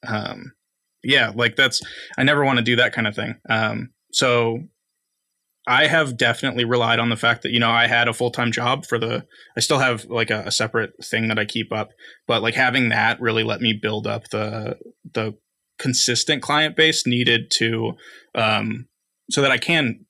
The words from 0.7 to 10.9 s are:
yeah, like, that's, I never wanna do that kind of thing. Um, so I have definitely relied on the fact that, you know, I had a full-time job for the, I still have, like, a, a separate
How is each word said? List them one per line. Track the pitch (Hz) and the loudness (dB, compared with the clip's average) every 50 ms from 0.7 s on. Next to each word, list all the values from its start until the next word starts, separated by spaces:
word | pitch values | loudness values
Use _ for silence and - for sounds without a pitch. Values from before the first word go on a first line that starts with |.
| _ _ _ _ _ _ _ | _ _ _ _ _ _ _
yeah, | 123 139 139 120 110 104 | 0 2 2 2 0 0
like, | 110 120 117 113 | 0 0 0 2
that's, | - 139 131 - - - - - - - - - | 2 0 2 2 -2 -8 -8 -16 -16 -18 -14 -4
I | - 127 | 0 2
never | 135 147 143 143 | 2 4 4 2
wanna | 135 131 123 117 | 2 2 2 2
do | 110 123 | 2 2
that | 117 123 120 - | 4 2 2 2
kind | - 113 | 0 -2
of | 107 104 | -2 -2
thing. | - 107 110 117 - _ - | -4 -8 -8 -8 -12 _ -2
Um, | 113 110 110 107 110 110 - 123 _ _ _ _ | 0 0 0 -2 -2 -4 -8 -12 _ _ _ _
so | - - 139 131 123 120 117 117 113 120 156 202 _ _ _ _ _ _ _ _ _ _ _ _ _ _ _ _ _ _ _ | -4 0 2 4 4 4 2 2 -2 -4 -8 -12 _ _ _ _ _ _ _ _ _ _ _ _ _ _ _ _ _ _ _
I | - 123 131 156 | 0 2 4 4
have | 147 143 165 156 135 127 113 | 4 4 2 2 2 0 0
definitely | 127 120 117 - - 135 120 120 120 | 2 0 2 0 -2 -4 -2 0 0
relied | 113 123 123 117 113 117 113 | 2 2 2 4 2 2 2
on | 117 120 | 2 0
the | 117 | 0
fact | 110 - 117 120 - - | 0 2 0 0 0 -2
that, | - 117 | -2 0
you | 120 | 2
know, | 117 113 | 2 4
I | 113 117 117 | 4 4 4
had | 117 117 117 120 | 4 4 2 2
a | 120 113 | 2 0
full-time | - 127 123 120 - 120 117 110 | 0 -2 -4 -2 -2 -2 -2 -2
job | - 120 120 127 127 - | -2 0 0 -2 -2 -2
for | - - 92 | -4 -4 -2
the, | 110 113 120 120 - _ _ - - - _ | -2 -2 -4 -6 -6 _ _ -20 -20 -12 _
I | - | -4
still | 120 - 156 139 | 0 0 2 2
have, | 135 127 120 110 - | 4 2 0 0 -4
like, | - 113 120 113 107 | -6 -4 -4 -2 0
a, | 110 104 95 | -2 -4 -4
a | 104 101 | -4 -2
separate | - 117 113 - 117 110 - | -2 -2 -2 -2 -2 -4 -4